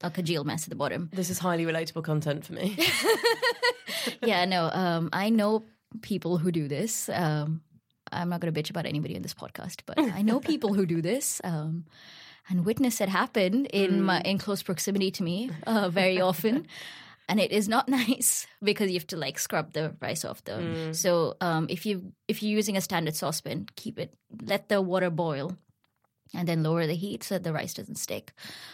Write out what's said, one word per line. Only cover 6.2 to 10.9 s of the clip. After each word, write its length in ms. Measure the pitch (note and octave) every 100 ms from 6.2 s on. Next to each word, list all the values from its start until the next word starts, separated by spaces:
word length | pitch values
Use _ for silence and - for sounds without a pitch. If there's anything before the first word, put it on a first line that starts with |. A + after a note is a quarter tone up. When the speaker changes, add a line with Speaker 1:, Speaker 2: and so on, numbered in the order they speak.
| E3 F3
Speaker 1:
who 140 | F3
do 160 | E3 C#3+
this. 420 | C#3 A3 - -
Um, 520 | - D#3 D3+ D3 D#3+ - - _ _ -
I'm 180 | - F3
not 100 | E3+
gonna 120 | E3+
bitch 160 | D#3+ D#3
about 160 | F3 -
anybody 300 | D3 D#3 -
in 60 |
this 120 | -
podcast, 480 | - - - F3+ - -
but 140 | -
I 220 | C4+ F#3
know 180 | G#3+ B3
people 340 | - D4+ G#3
who 120 | G3+
do 160 | F#3